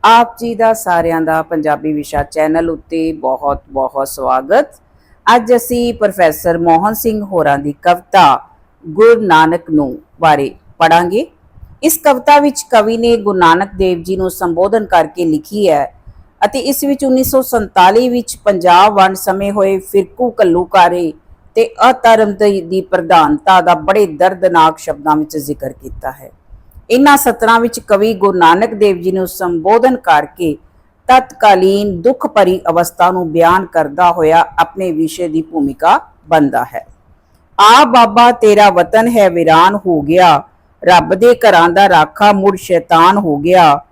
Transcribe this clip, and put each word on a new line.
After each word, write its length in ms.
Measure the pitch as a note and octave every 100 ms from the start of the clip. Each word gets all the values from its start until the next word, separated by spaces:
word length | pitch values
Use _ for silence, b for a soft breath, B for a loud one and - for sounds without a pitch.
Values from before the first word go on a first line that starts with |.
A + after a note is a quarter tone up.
ਆਪ 340 | G#3 A#3 A#3 -
ਜੀ 160 | A#3
ਦਾ 180 | A3 A3+
ਸਾਰਿਆਂ 480 | A3+ F#3+ F3 E3 E3
ਦਾ 220 | D#3+ D#3+
ਪੰਜਾਬੀ 500 | D#3+ E3 D3+ D3 D#3
ਵਿਸ਼ਾ 300 | D3+ C#3+ D3
ਚੈਨਲ 480 | C#3+ D#3 D#3 D#3+ E3+
ਉੱਤੇ 420 | D#3+ _ E3 D#3+
ਬਹੁਤ 500 | D#3 C3 C3 C#3+ C#3 _
ਬਹੁਤ 380 | C3+ C3 C#3 C3+
ਸਵਾਗਤ। 600 | - B2+ B2+ C3+ A3 D4+ _ _ _ _ _ - A#3+
ਅੱਜ 200 | A3 A#3+
ਅਸੀਂ 380 | - A#3+ A#3+
ਪ੍ਰੋਫੈਸਰ 640 | A#3 G#3 F#3+ E3+ D3+ F3+ E3+
ਮੋਹਨ 360 | E3+ E3 G3
ਸਿੰਘ 300 | A3 A#3 G#3+
ਹੋਰਾਂ 340 | G3+ F#3 D3 C#3+
ਦੀ 160 | C#3+ C#3+
ਕਵਿਤਾ 680 | F3+ F3 - G3 D#3+ B2+ - _ _ _ E3+
ਗੁਰੂ 320 | D#3 A3 A3+
ਨਾਨਕ 500 | G#3 D#3+ D#3+ E3+ E3+
ਨੂੰ 280 | D#3 C#3 - _ _
ਬਾਰੇ 340 | E3 C#3+ C#3 - _ _
ਪੜ੍ਹਾਂਗੇ। 480 | E3 E3 F3 G3+ E4+ _ _ - - -
ਇਸ 180 | D4+ -
ਕਵਿਤਾ 340 | D4+ C4 B3 D4
ਵਿੱਚ 240 | D4 C#4 -
ਕਵੀ 260 | A#3 G#3 A3+
ਨੇ 200 | A#3 A#3
ਗੁਰੂ 220 | G#3 F#3+
ਨਾਨਕ 320 | E3+ E3 G3 F#3+
ਦੇਵ 260 | F#3+ F3
ਜੀ 140 | E3+ F#3
ਨੂੰ 140 | F#3
ਸੰਬੋਧਨ 560 | F3 F3+ E3 F#3+ A3 G#3
ਕਰਕੇ 380 | F3+ D#3+ -
ਲਿਖੀ 460 | E3+ D3+ - G#3 G3
ਹੈ 240 | D3+ C#3 _ - - _ _
ਅਤੇ 140 | G#3+ C4+
ਇਸ 260 | B3+ C#4
ਵਿੱਚ 200 | C#4 C4+
ਉੱਨੀ 200 | C4+ C4
ਸੌ 180 | C4 C4+
ਸੰਤਾਲੀ 680 | C4 A#3 G3+ - F#3 G#3+ B3+
ਵਿੱਚ 300 | B3 A#3 -
ਪੰਜਾਬ 480 | G#3 G3 F3+ F3 G3+
ਵੰਡ 240 | G3+ F#3+ F#3+
ਸਮੇਂ 360 | - F#3+ G3+
ਹੋਏ 260 | G3+ G3 F#3+
ਫਿਰਕੂ 520 | F#3+ G3+ F#3 - B3
ਘੱਲੂਘਾਰੇ 840 | A3+ G3 E3+ F3+ F#3+ F3 F3 E3 D#3 _ - _
ਤੇ 160 | - A3+ - A#3
ਅਧਰਮ 420 | B3+ A3+ A3+ G#3+
ਦੀ, 280 | F#3+ G#3 G3
ਦੀ 200 | E3 F#3
ਪ੍ਰਧਾਨਤਾ 800 | F#3 F#3 E3 E3+ D3+ D3 - F#3
ਦਾ 140 | E3+
ਬੜੇ 320 | E3+ D#3 G3 G3
ਦਰਦਨਾਕ 720 | D3+ F3+ F#3 F#3 E3+ D#3+ D#3
ਸ਼ਬਦਾਂ 380 | - D3 D3 D3+
ਵਿੱਚ 220 | D3+ D#3
ਜ਼ਿਕਰ 340 | C#3 D3 C3
ਕੀਤਾ 380 | - C3+ - C3+
ਹੈ। 200 | B2+ C3+ _ _ - _ - _
ਇਹਨਾਂ 260 | A#3+ C#4+ C#4
ਸਤਰਾਂ 440 | - A3+ A3+ A#3
ਵਿੱਚ 200 | A#3 A#3
ਕਵੀ 340 | - G3+ G#3+
ਗੁਰੂ 240 | G#3 G3 F#3
ਨਾਨਕ 360 | E3+ F3 A3
ਦੇਵ 260 | G#3+ G#3 F3+
ਜੀ 120 | F3
ਨੂੰ 160 | F#3+ F#3
ਸੰਬੋਧਨ 680 | - F3+ F3 E3+ A3+ B3+ B3+
ਕਰਕੇ 600 | - D3+ D3 _ E3+ D3 _ _ _ _ -
ਤਤਕਾਲੀਨ 960 | B3+ B3+ - G#3+ F#3+ F#3 G3 G#3 F3+
ਦੁੱਖ 240 | F3 B3+ -
ਭਰੀ 340 | - F#3 F#3 -
ਅਵਸਥਾ 400 | E3 E3+ - F3+
ਨੂੰ 220 | F#3 E3+
ਬਿਆਨ 340 | D#3 E3 F3+ F3+
ਕਰਦਾ 460 | E3 D3+ C#3+ F3+
ਹੋਇਆ 320 | F3 D#3 E3 E3 -
ਆਪਣੇ 340 | E3 F#3+ F#3+
ਵਿਸ਼ੇ 360 | D#3 D#3+ - F3
ਦੀ 140 | D#3
ਭੂਮਿਕਾ 580 | D#3+ D#3+ C#3 C3+ D#3+ B3 - _ _
ਬਣਦਾ 360 | D#3+ C#3+ B2
ਹੈ। 220 | A#2+ A#2+ - _ _ _ _ _ _ -
"ਆ 240 | G#3 A#3+
ਬਾਬਾ 480 | D4 A#3+ A3+ G#3 A#3+
ਤੇਰਾ 380 | A#3+ A3 G#3 G#3
ਵਤਨ 380 | F3 F3 A3 A#3
ਹੈ 220 | A#3 G3
ਵੀਰਾਨ 480 | E3+ D#3+ D#3+ F3 G3+ F#3
ਹੋ 140 | D#3+
ਗਿਆ, 420 | C#3+ E3+ F3+ D3 - _ _ _
ਰੱਬ 300 | - F3 D#3+
ਦੇ 200 | F#3 A#3
ਘਰਾਂ 340 | A#3+ A3+ F#3 E3+
ਦਾ 200 | F3 G3
ਰਾਖਾ 440 | E3+ D#3 - G#3
ਮੁੜ 240 | G3+ F#3+ F#3+
ਸ਼ੈਤਾਨ 600 | - F3 E3 E3 F3 G3+
ਹੋ 180 | F#3 C#3+
ਗਿਆ। 400 | D#3 F#3 E3 C#3+ -